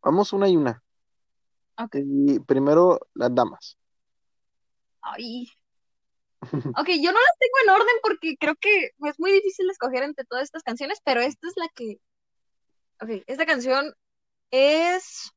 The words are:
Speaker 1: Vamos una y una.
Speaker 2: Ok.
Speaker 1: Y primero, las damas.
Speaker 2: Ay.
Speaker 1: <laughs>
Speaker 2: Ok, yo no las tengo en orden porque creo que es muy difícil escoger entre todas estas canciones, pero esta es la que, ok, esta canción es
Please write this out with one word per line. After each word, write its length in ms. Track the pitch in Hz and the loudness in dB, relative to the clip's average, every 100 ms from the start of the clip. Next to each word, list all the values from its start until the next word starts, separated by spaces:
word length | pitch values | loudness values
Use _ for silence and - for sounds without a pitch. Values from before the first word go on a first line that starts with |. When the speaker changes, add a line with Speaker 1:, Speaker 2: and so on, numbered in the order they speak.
Speaker 1:
Vamos 320 | - 170 202 | 2 2 0
una 140 | 196 196 | 0 2
y 60 | 175 | 2
una. 240 | 135 117 _ _ _ _ _ _ _ _ _ - | 0 -4 _ _ _ _ _ _ _ _ _ -12
Speaker 2:
Ok. 200 | 226 139 | -8 -6
Speaker 1:
Y 360 | 139 139 139 139 | -4 0 2 0
primero, 600 | 135 135 139 156 180 170 - | 0 2 4 6 6 4 -2
las 200 | - 123 123 | -4 0 2
damas. 420 | 117 - - _ _ _ _ _ _ _ _ _ _ _ _ _ | 0 -4 -20 _ _ _ _ _ _ _ _ _ _ _ _ _
Speaker 2:
Ay. 460 | - - 233 240 240 _ _ _ _ _ _ _ _ _ | -14 -12 -12 -12 -14 _ _ _ _ _ _ _ _ _
Speaker 1:
<laughs> 380 | - 147 135 123 | -10 -8 -6 -4
Speaker 2:
Ok, 80 | 302 339 | -2 0
yo 100 | 330 | 2
no 80 | 403 | 4
las 180 | 508 - | 4 4
tengo 180 | 494 523 453 | 2 4 4
en 40 | 392 | 4
orden 140 | 427 466 | 4 2
porque 360 | 320 - 320 269 | 0 -4 -6 -4
creo 160 | 294 302 | -4 -2
que 360 | - 403 - _ 294 | 0 0 0 _ -10
es 100 | 294 | -4
muy 100 | 349 | 2
difícil 360 | 392 403 381 370 | 2 2 -4 -6
escoger 340 | - 302 247 | -4 -6 -4
entre 200 | 277 294 | -6 -8
todas 220 | 254 247 285 | -10 -8 -8
estas 180 | 320 | -8
canciones, 380 | - 240 285 427 | -10 -8 -8 -6
pero 160 | - 240 | -2 0
esta 260 | 247 262 330 | -2 -4 -12
es 40 | 370 | -10
la 100 | 330 - | -10 -10
que, 240 | 226 202 _ _ _ _ _ _ _ _ _ _ | -12 -14 _ _ _ _ _ _ _ _ _ _
ok, 220 | 226 208 - | -12 -12 -10
esta 180 | 269 320 | -6 -2
canción 480 | 277 247 262 294 _ _ _ _ _ _ | -2 0 -2 -4 _ _ _ _ _ _
es 840 | 262 277 311 349 359 - - - | 2 4 4 2 -2 -6 -18 -20